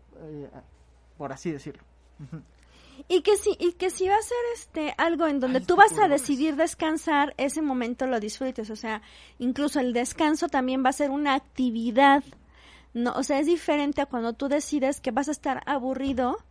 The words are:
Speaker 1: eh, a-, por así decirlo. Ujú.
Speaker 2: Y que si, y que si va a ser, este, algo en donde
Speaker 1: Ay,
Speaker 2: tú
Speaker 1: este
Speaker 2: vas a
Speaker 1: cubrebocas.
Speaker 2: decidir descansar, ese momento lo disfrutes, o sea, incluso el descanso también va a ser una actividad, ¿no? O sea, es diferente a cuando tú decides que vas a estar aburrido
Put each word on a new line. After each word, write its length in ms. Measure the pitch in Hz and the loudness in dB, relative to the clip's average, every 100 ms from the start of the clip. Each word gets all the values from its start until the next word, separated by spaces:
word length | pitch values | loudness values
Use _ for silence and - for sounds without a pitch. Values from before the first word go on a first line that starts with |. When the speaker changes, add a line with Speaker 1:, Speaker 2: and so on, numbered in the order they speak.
| _ - | _ -20
Speaker 1:
eh, 280 | 156 151 139 | -16 -14 -14
a-, 80 | - - - _ _ _ - | -18 -20 -20 _ _ _ -12
por 140 | 143 | -10
así 180 | 135 175 | -8 -8
decirlo. 300 | 147 151 - - _ _ - | -8 -10 -16 -20 _ _ -20
Ujú. 220 | 143 160 - _ - - - - - | -16 -16 -18 _ -20 -20 -20 -18 0
Speaker 2:
Y 120 | 359 | 2
que 160 | 349 403 | 4 2
si, 180 | 427 - | 2 0
y 140 | 349 | 0
que 180 | - 370 | 0 -4
si 180 | - 370 | -2 2
va 80 | 415 | 2
a 60 | |
ser, 160 | 427 480 480 | 0 -4 -4
este, 400 | 466 - 320 302 - | -6 -8 -6 -6 -2
algo 300 | 320 320 330 | 0 2 0
en 140 | 285 | 0
donde 180 | 254 262 | 0 0
Speaker 1:
Ay, 60 | - | 4
Speaker 2:
tú 80 | |
Speaker 1:
este 80 | 349 | 8
Speaker 2:
vas 100 | 415 | 8
a 20 | 392 | 6
Speaker 1:
cubrebocas. 240 | 381 285 | 4 2
Speaker 2:
decidir 340 | 294 262 311 285 | 0 0 0 0
descansar, 760 | 330 - 320 311 - 294 294 - | -2 -2 -2 -2 0 2 2 0
ese 240 | 277 294 | -4 -2
momento 460 | 302 254 233 247 262 | -2 -2 -4 -2 -2
lo 120 | 240 | -2
disfrutes, 500 | 208 - 262 254 214 | -4 -6 -6 -6 -8
o 60 | 214 | -8
sea, 260 | 226 214 - - - - | -8 -8 -10 -20 -20 -6
incluso 420 | 247 262 285 294 | -4 -2 -2 0
el 120 | 254 | 0
descanso 560 | 233 254 - 311 311 339 | 0 -2 0 2 2 0
también 340 | 277 254 262 | 0 0 0
va 40 | 254 | 0
a 40 | |
ser 160 | 269 294 | 0 0
una 240 | 277 294 | 0 0
actividad, 880 | 269 - - 254 226 233 220 277 277 - - - - - - - | 0 -2 -2 -2 0 0 6 6 6 2 -12 -20 -20 -20 -20 -10
¿no? 180 | 233 240 | -4 -2
O 80 | - | -2
sea, 160 | 277 277 | 0 0
es 60 | 302 | 2
diferente 540 | 339 - 294 285 294 | 2 2 0 0 -2
a 40 | 277 | -2
cuando 260 | 247 226 | -2 -4
tú 140 | 226 277 | -4 -2
decides 520 | 294 294 302 254 285 | -2 -2 -2 0 -2
que 100 | - | -4
vas 180 | 233 285 | -2 -2
a 40 | |
estar 300 | 294 294 262 - | -4 -4 -4 -4
aburrido 720 | 277 247 254 269 254 247 415 - | -4 -2 -4 -2 -2 -2 -4 -10